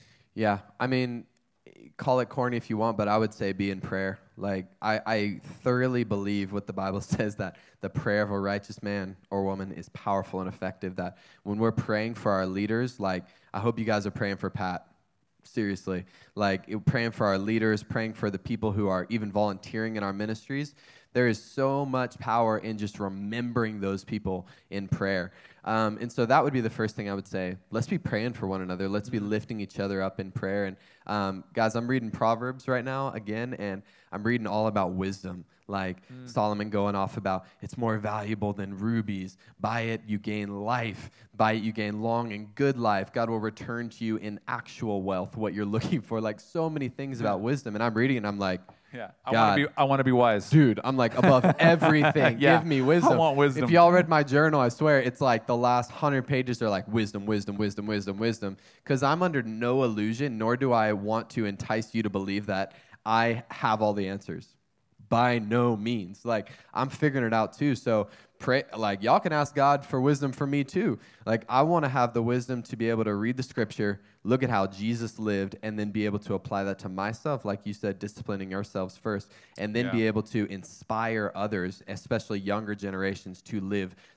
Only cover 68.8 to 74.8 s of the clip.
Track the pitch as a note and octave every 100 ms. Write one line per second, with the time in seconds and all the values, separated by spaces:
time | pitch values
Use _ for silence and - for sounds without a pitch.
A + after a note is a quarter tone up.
68.8 | G#2+ G2 A2 F#3 F3+ D3+ C#3+ C#3+ C#3 C#3+
69.8 | - C3+ C3+ C#3 C#3 B2+ C#3 C#3+ C#3 F#3
70.8 | G#3 G#2+ - - - A2+ - B2+ D#3 E3+
71.8 | C#3+ C3+ A#2+ A#2 A#2 B2 B2 B2+ - G#2+
72.8 | A2+ A2+ G#2+ G2+ A2+ B2+ B2+ - G#2+ -
73.8 | G2+ G2+ - _ G2 B2+ B2+ A2 F#2+ G2